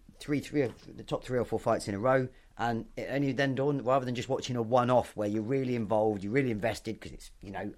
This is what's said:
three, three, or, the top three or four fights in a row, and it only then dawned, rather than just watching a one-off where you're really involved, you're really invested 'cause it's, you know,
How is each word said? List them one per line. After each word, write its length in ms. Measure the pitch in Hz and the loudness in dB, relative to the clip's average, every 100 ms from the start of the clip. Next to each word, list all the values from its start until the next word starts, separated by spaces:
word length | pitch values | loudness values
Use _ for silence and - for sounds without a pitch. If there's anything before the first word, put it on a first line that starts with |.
| - - | -20 -18
three, 220 | - 147 | -2 -2
three, 220 | 131 147 | 0 0
or, 80 | 139 - - - | 0 -2 -18 -16
the 60 | |
top 200 | 107 139 | -6 -6
three 160 | - 127 | -2 -2
or 60 | |
four 140 | 107 110 | 0 0
fights 300 | 123 110 - | 2 0 0
in 60 | |
a 40 | 101 | 0
row, 300 | 117 131 127 - - - | 4 4 2 -6 -20 -4
and 300 | 117 117 - - | -2 -2 -6 -10
it 120 | 92 | -4
only 220 | 131 143 | 0 0
then 240 | 131 139 127 | 2 0 2
dawned, 280 | 139 143 | 0 0
rather 200 | 113 135 | 2 2
than 100 | 127 | 2
just 140 | 123 120 | -4 -2
watching 260 | 131 - | -2 -2
a 80 | 123 | -2
one-off 520 | 113 123 117 127 107 - | 4 4 6 4 2 -2
where 120 | 104 | -2
you're 140 | 107 | 0
really 320 | 107 135 131 | 0 -2 0
involved, 480 | 120 104 110 110 104 | -2 0 2 2 2
you're 100 | 101 | 0
really 200 | 127 131 | 0 2
invested 480 | 110 113 107 - 113 | 0 -2 -4 -6 -8
'cause 100 | - | -10
it's, 200 | - - - | -14 -18 -16
you 80 | 92 | -12
know, 220 | 95 101 | -8 -8